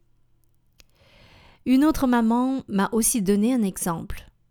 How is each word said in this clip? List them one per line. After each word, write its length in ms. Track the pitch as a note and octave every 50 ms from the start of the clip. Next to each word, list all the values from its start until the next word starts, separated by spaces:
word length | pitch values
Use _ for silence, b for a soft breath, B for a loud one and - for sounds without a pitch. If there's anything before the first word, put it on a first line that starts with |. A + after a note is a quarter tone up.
| _ _ _ _ _ _ _ _ _ _ _ _ _ _ _ _ b b b b b b b b b b b b b b b b b
Une 180 | - B3+ C4 D4
autre 220 | D#4 - - C#4+
maman 560 | B3 B3 A#3+ A3+ A3 A#3 B3 B3+ C4 C4+ C4 - -
m'a 200 | G3+ F#3+ G3 -
aussi 300 | - A3 A3+ - - A#3+
donné 300 | F#3+ F#3 G3+ G3+ G#3 A#3+
un 100 | C4 B3
exemple. 680 | G#3+ F#3+ F3+ - - F#3 E3 E3 - - - - - - _ _ _ _